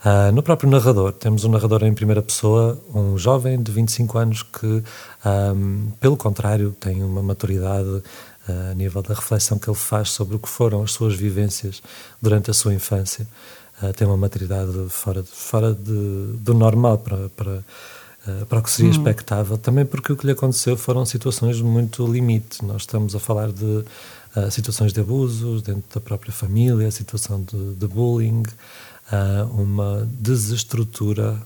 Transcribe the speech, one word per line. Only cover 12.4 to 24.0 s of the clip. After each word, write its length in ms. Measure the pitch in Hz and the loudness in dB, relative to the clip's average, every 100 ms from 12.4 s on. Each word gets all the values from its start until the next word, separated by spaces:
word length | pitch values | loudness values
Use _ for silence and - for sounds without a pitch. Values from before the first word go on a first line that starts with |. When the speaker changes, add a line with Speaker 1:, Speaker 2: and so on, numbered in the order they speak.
| 104 | 2
Speaker 1:
a 40 | |
sua 200 | 107 107 | 0 2
infância. 540 | 98 - 101 95 - 110 - - - - - | 0 0 -2 -2 -6 -10 -12 -20 -20 -20 -8
Ah, 120 | 98 | -6
tem 140 | 95 101 | 0 2
uma 100 | 98 | 2
maturidade 540 | 98 101 92 95 95 92 92 | 0 -2 -4 -2 -2 -4 -6
fora 320 | - - 95 | -6 -4 -4
de, 80 | 92 | -6
fora 440 | - - 113 110 | -12 -2 0 2
de, 600 | 101 101 107 101 98 101 113 | 0 -2 -2 -2 -4 -6 -6
do 140 | 107 | 2
normal 440 | 117 113 117 120 107 | 6 6 6 4 4
para, 300 | - 98 95 | 0 -6 -6
para, 340 | - 92 98 98 - - - - - - | -8 -6 -6 -10 -18 -20 -20 -20 -16 -10
ah, 180 | 95 110 | -8 0
para 120 | 113 | 0
o 20 | |
que 60 | 113 | 0
seria 220 | - 170 | 2 4
Speaker 2:
Hum. 20 | |
Speaker 1:
expectável. 640 | 156 147 107 - 104 101 110 | 4 2 0 -2 -2 0 -2
Também 260 | 113 131 143 | 2 2 2
porque 280 | 143 - | -2 -4
o 20 | 143 | -2
que 100 | 135 | 0
lhe 40 | |
aconteceu 440 | 135 131 127 - 120 | 0 0 0 0 -2
foram 260 | - 127 123 | 0 -2 0
situações 540 | 123 127 113 120 117 | -2 -4 0 0 0
muito 440 | 117 117 117 113 120 | 2 2 0 -2 -2
limite. 580 | 120 123 110 110 - | 2 2 2 0 -8
Nós 200 | 107 104 | -6 -6
estamos 320 | - 110 104 101 | -4 -2 -2 -4
a 40 | |
falar 320 | - 107 107 | -2 -2 -2
de, 320 | 95 107 107 107 - | -4 -2 -2 -4 -14